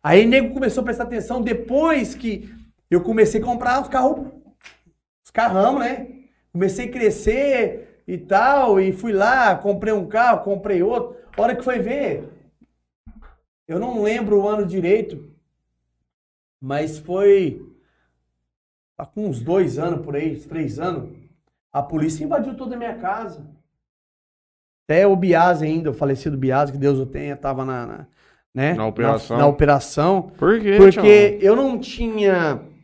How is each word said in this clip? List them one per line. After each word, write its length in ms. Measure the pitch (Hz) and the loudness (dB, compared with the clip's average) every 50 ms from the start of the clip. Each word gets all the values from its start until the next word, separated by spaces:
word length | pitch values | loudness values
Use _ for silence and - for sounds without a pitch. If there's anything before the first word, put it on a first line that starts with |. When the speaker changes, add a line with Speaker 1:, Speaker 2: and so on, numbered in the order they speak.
Speaker 1:
Aí 240 | - 151 165 196 226 | 4 6 6 6 6
nego 260 | 233 254 269 233 - - | 6 4 4 2 0 -4
começou 280 | 262 262 220 - 262 | -4 -4 -2 -2 -4
a 20 | 220 | -4
prestar 200 | 240 226 233 240 | -4 -6 -6 -6
atenção 360 | 240 240 220 226 - 247 254 | -6 -6 -8 -8 -6 -6 -6
depois 720 | 220 240 226 - - - 254 285 311 330 311 269 220 - - | -4 -4 -4 -6 -6 -2 0 0 2 2 0 0 -2 -6 -8
que 360 | - - 226 202 - - - - - - _ _ _ _ _ | -10 -8 -8 -8 -8 -12 -18 -20 -20 -20 _ _ _ _ _
eu 100 | 170 175 | 0 0
comecei 400 | 175 - 220 220 214 214 - 262 | 0 0 2 2 2 2 2 -2
a 40 | 233 | -2
comprar 360 | 247 240 233 254 247 247 269 | -2 -4 -4 -2 -2 -2 -2
os 60 | - - | -2 -2
carros, 380 | - 262 254 277 - - - - - - _ - _ _ _ - _ _ _ _ _ _ _ _ _ _ _ | -2 0 0 0 -2 -2 -8 -14 -16 -20 _ -20 _ _ _ -20 _ _ _ _ _ _ _ _ _ _ _
os 60 | - | -6
carrão, 460 | _ - 175 180 185 190 202 247 277 277 | _ -2 0 0 2 2 2 2 2 0
né? 300 | 233 247 269 - - - - - _ _ _ _ _ _ | -4 -4 -6 -8 -12 -16 -18 -20 _ _ _ _ _ _
Comecei 340 | - 175 190 190 185 214 247 240 | -4 -2 -2 -2 -2 -4 -10 -8
a 40 | |
crescer 1080 | 247 254 233 214 - - - 208 233 262 285 285 269 240 220 - - - - _ _ _ _ | -6 0 0 0 0 0 -2 -2 0 0 0 2 2 0 0 -2 -4 -10 -16 _ _ _ _
e 100 | - 185 175 | -10 -10 -10
tal, 640 | - - 196 196 233 269 285 285 262 233 202 190 | -4 0 2 2 4 4 4 4 4 4 4 4
e 100 | 190 190 | 2 2
fui 200 | 185 - - 233 | -2 -2 -4 -2
lá, 420 | 208 190 202 226 254 262 240 208 180 | 0 2 2 2 4 4 4 2 2
comprei 360 | - - 202 196 170 202 220 | 0 -2 -4 -4 -2 -2 -2
um 140 | 214 202 180 | -2 -2 -4
carro, 360 | - - 220 240 247 220 - - | -2 0 2 4 4 4 2 0
comprei 380 | 196 196 175 - 202 196 170 | -4 -6 -6 -4 -2 0 0
outro. 340 | 175 214 240 240 - - - - - - - | 0 0 0 -2 -4 -8 -12 -20 -20 -12 -4
A 60 | - | -2
hora 120 | 214 247 240 | 0 0 0
que 80 | - | -2
foi 160 | - 254 247 220 | -4 -4 -4 -2
ver, 460 | 185 220 262 294 262 196 - - - - - _ _ _ _ _ _ _ _ _ _ _ _ _ _ - - - - - _ _ _ _ _ _ _ - | -4 -4 -4 -4 -4 -4 -6 -8 -10 -16 -20 _ _ _ _ _ _ _ _ _ _ _ _ _ _ -20 -20 -20 -20 -20 _ _ _ _ _ _ _ -8
eu 100 | 160 180 | -8 -6
não 240 | 226 254 240 220 | -6 -4 -4 -2
lembro 380 | 208 208 226 240 226 196 208 202 | -2 -2 -2 -2 0 2 2 2
o 80 | 196 208 | 2 2
ano 180 | 214 214 202 | -2 -2 -4
direito, 640 | 170 175 190 165 180 202 226 208 - - - - - _ _ _ _ _ _ _ _ _ _ _ _ _ _ _ _ _ _ _ _ _ _ _ _ _ _ | -4 -4 -4 0 0 0 0 0 -6 -12 -16 -18 -20 _ _ _ _ _ _ _ _ _ _ _ _ _ _ _ _ _ _ _ _ _ _ _ _ _ _
mas 380 | 131 131 139 147 156 156 151 156 | -10 -8 -6 -6 -6 -6 -8 -12
foi 640 | - - 180 190 202 202 196 196 180 147 - - - - _ _ _ _ _ _ _ _ _ _ _ _ _ _ _ _ _ _ _ _ _ _ _ _ _ | -10 -6 -4 2 4 6 6 6 4 -2 -4 -8 -18 -20 _ _ _ _ _ _ _ _ _ _ _ _ _ _ _ _ _ _ _ _ _ _ _ _ _
há 100 | - 139 | -18 -18
com 220 | - _ 208 214 196 | -14 _ -8 -6 -6
uns 120 | 135 113 | -6 -6
dois 380 | 117 160 175 196 185 147 117 139 | -4 -2 0 0 0 0 -2 -4
anos 260 | 160 175 170 143 - | -4 -4 -4 -6 -8
por 120 | 147 139 | -6 -6
aí, 160 | 147 175 160 139 | -4 -4 -4 -6
uns 80 | - - | -8 -14
três 320 | - 160 160 151 123 110 143 | -12 -8 -8 -6 -6 -6 -6
anos, 300 | 165 185 165 139 110 - - - - _ _ _ _ _ _ _ _ _ | -6 -6 -6 -8 -10 -14 -18 -20 -20 _ _ _ _ _ _ _ _ _
a 80 | - 143 | -8 -8
polícia 420 | 139 - 165 156 151 160 156 - 302 | -6 -4 -4 -4 -4 -4 -4 -6 -6
invadiu 320 | 277 - 277 - 262 - | -4 -4 -4 -4 -6 -10
toda 180 | - 262 226 247 | -12 -12 -12 -10
a 40 | 233 | -10
minha 160 | 233 233 220 | -10 -12 -12
casa. 500 | - 175 185 202 226 226 190 156 147 - - - _ _ _ _ _ _ _ _ _ _ _ _ _ _ _ _ _ _ _ _ _ _ _ _ _ _ | -8 -8 -8 -8 -8 -10 -14 -16 -18 -20 -20 -20 _ _ _ _ _ _ _ _ _ _ _ _ _ _ _ _ _ _ _ _ _ _ _ _ _ _
Até 220 | - 151 170 196 | 0 2 4 4
o 80 | 202 196 | 4 4
Biase 520 | 180 180 185 165 160 170 180 175 147 156 | 2 2 2 4 4 4 4 2 0 -2
ainda, 240 | 156 160 165 160 151 | -4 -4 -4 -4 -4
o 40 | 131 | -4
falecido 420 | - 151 139 135 127 - 160 143 | -4 -2 -2 -2 -4 -4 -6 -6
Biase, 360 | 135 131 131 127 139 147 143 | -2 -2 0 0 0 -2 -2
que 60 | 131 143 | -4 -2
Deus 200 | 135 143 139 131 | 0 0 0 0
o 60 | 135 | -4
tenha, 300 | 131 135 143 143 143 143 | -6 -10 -10 -10 -10 -10
tava 280 | 139 - 135 135 127 131 | -8 -8 -6 -6 -6 -6
na, 220 | 131 131 123 117 | -8 -8 -8 -10
na, 200 | 107 107 - 147 _ _ _ _ _ _ _ _ _ _ | -12 -14 -16 -18 _ _ _ _ _ _ _ _ _ _
né? 180 | 127 135 151 175 | -4 -2 -2 -2
Speaker 2:
Na 120 | 110 110 | -2 -4
operação. 500 | 110 104 - 120 113 113 110 - - 117 | -4 -2 0 0 0 0 -2 -4 -4 0
Speaker 1:
Na, 60 | 123 | 2
na 60 | 147 143 | 4 2
operação. 720 | 143 147 156 147 143 139 - - - 151 151 175 196 190 170 - - - | 4 4 4 4 4 2 0 -6 -4 0 0 2 2 0 -2 -6 -6 0
Speaker 2:
Por 200 | - 175 220 233 | 2 2 2 2
quê, 160 | 208 202 196 202 | 2 2 8 10
Speaker 1:
Porque 580 | 196 196 185 208 214 208 208 208 208 202 208 - | 10 10 10 8 6 8 8 8 8 4 2 2
Speaker 2:
Tião? 40 | |
Speaker 1:
eu 120 | 190 196 220 | 4 4 4
não 240 | 262 277 269 247 233 | 4 2 -2 -2 -4
tinha 840 | 247 - - - 240 226 220 214 208 196 185 175 165 151 139 - - - - _ | -8 -10 -8 -8 -6 -6 -4 0 2 2 2 2 0 -2 -4 -6 -10 -18 -20 _